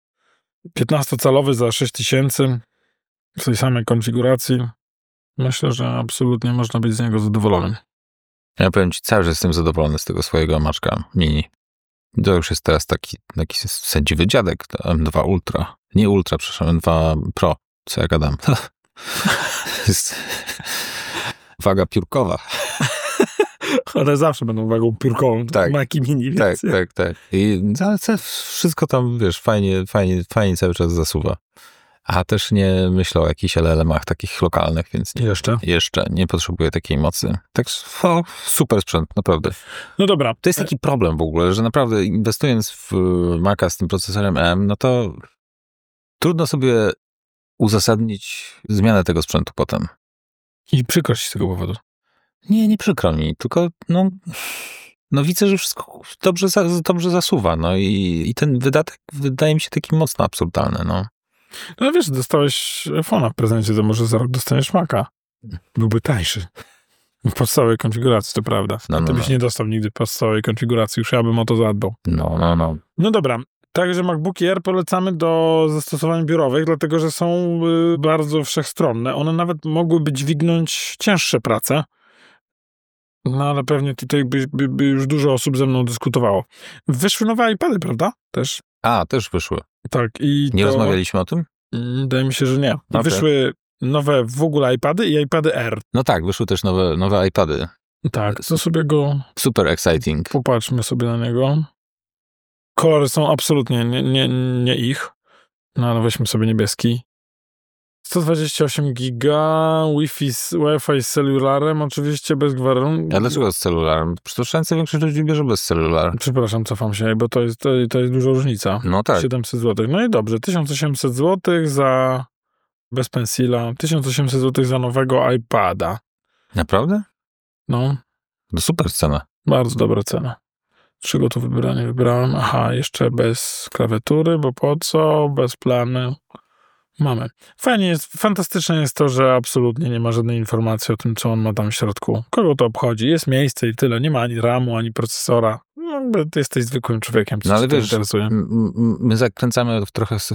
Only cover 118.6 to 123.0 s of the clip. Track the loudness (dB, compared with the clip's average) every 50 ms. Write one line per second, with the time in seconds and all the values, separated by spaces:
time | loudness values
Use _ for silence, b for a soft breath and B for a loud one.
118.6 | -2 -2 -2 -2 -2 0 0 0 2 2 2 2 0 0 -2 -4 -4 -4 -4 -2
119.6 | 0 0 0 0 0 0 0 0 0 2 2 0 0 0 -2 -4 -2 -2 -2 -2
120.6 | -2 -2 -4 -2 -2 -2 -2 -2 -2 -2 0 0 2 2 0 0 0 0 0 2
121.6 | 0 0 0 2 2 2 4 2 2 0 0 -2 -6 -10 _ _ _ _ _ _
122.6 | _ _ _ _ _ _ -4 -4